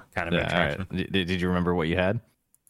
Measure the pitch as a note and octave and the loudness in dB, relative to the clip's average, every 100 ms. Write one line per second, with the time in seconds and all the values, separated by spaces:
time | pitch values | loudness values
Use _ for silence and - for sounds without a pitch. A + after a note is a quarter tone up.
0 | - - E2+ E2+ - E2+ D2+ D#2+ F#2+ F#2 | -8 -6 -2 0 0 0 0 -2 -4 -6
1 | - F#2+ F2 F#2 F2+ F2+ F2 F2 D#2+ E2+ | -2 -2 0 0 0 2 2 0 0 2
2 | F2+ A#2 - _ _ _ _ | 2 0 -6 _ _ _ _